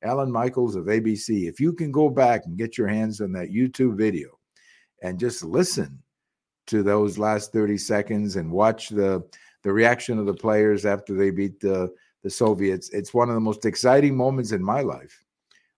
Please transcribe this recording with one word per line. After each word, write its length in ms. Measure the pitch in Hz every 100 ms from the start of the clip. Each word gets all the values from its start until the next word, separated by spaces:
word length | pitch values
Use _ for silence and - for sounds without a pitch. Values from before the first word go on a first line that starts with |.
Alan 280 | 110 135 135
Michaels 460 | 117 127 127 120 98
of 120 | 85
A 100 | 110
B 140 | 110
C. 320 | 104 - 104 87
If 140 | -
you 120 | 156
can 200 | 170 156
go 160 | 139 151
back 380 | 135 123 113 85
and 100 | 87
get 220 | 113 117
your 100 | 104
hands 320 | 107 110 104
on 120 | 101
that 180 | 92 90
YouTube 460 | 101 127 - 127 101
video 420 | 107 90 - _ _ _ _ _ _ _
and 160 | 92 92
just 260 | 120 117
listen 580 | 82 113 180 - 73 69 _ _ _ _ _ _ -
to 160 | 107
those 360 | 101 104 104 95
last 340 | 107 107 -
thirty 260 | 110 104 101
seconds 580 | - 104 104 104 104 92
and 140 | 80
watch 380 | 90 110 113 -
the, 360 | 104 98 92 82 - - _
the 100 | 101
reaction 460 | 101 117 120 - 110
of 80 | 101
the 80 |
players 520 | 90 110 107 107 104 101
after 280 | 101 -
they 160 | 95 98
beat 300 | 92 101 95
the, 320 | 98 95 90 - _ _
the 80 | 98
Soviets, 600 | - 110 98 98 92 -
it's 240 | 104 98
one 140 | 120 120
of 60 |
the 60 | 113
most 240 | 110 104
exciting 520 | 110 - 123 139 143 131
moments 360 | 127 135 110
in 100 | 104
my 180 | 95 127
life. 440 | 123 64 69 _ _ _ _ _ _